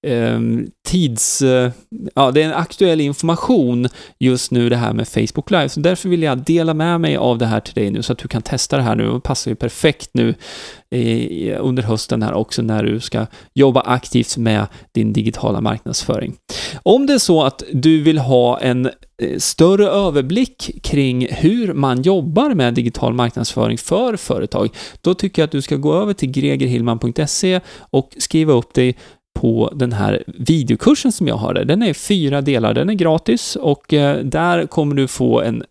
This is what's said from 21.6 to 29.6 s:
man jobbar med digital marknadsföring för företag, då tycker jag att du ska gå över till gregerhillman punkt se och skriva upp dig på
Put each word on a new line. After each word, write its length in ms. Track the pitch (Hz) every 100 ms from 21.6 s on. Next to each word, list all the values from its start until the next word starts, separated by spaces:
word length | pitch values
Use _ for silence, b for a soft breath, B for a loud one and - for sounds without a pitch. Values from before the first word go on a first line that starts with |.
| 214
man 300 | 139 139 123
jobbar 520 | 147 190 151 160 294
med 200 | 202 123
digital 400 | 120 120 - 120
marknadsföring 640 | 123 120 117 113 - 113 113
för 380 | - 180 254 214
företag, 520 | - - 107 - - B B B
då 140 | -
tycker 280 | 185 196 -
jag 40 | 156
att 60 |
du 100 | 143
ska 140 | - 143
gå 180 | 147
över 180 | 160 208
till 180 | 196 135
gregerhillman 680 | 139 143 139 131 123 117 113
punkt 320 | 120 120 147
se 300 | - 185 185 B B
och 360 | B 135 - -
skriva 340 | - 160 156
upp 220 | 127 -
dig 220 | - 127 123 B B _
på 380 | - 117 113